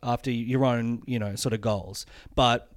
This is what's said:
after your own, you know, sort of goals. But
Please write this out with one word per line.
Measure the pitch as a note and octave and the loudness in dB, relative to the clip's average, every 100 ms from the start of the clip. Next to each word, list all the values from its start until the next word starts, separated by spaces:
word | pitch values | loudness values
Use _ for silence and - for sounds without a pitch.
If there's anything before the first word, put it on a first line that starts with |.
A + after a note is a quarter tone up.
after | B2 B2 - | -4 -2 -2
your | A#2+ A#2 B2+ C3+ | -2 0 2 4
own, | A#2+ A#2 A#2 - | 2 0 -2 -4
you | A#2+ | -4
know, | G#2 G2+ | -2 -2
sort | C3 | -2
of | A2 | 0
goals. | A2+ G#2 F2+ G2 - - - - | 0 -2 -4 -12 -14 -18 -8 2
But | B2 A#2+ - | 4 2 -2